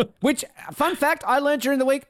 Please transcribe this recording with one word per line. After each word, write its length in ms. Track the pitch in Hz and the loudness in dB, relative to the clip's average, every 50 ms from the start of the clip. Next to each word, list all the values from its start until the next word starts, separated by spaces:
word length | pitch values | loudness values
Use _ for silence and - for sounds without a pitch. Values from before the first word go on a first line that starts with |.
| - | -4
<laughs> 140 | - - - | -4 -4 -2
Which, 240 | 196 285 262 - - - - - - - | 0 0 0 0 -4 -12 -12 -18 -18 -10
fun 220 | 156 - 294 349 370 | -4 -2 -2 0 0
fact, 300 | - 285 302 320 - - | 0 0 0 0 0 0
I 140 | 214 254 285 | 0 2 2
learned 220 | 285 285 294 254 | 2 2 0 0
during 180 | 233 269 277 262 | 0 0 0 2
the 40 | 254 | 2
week, 200 | 269 269 277 - | 2 0 -2 -4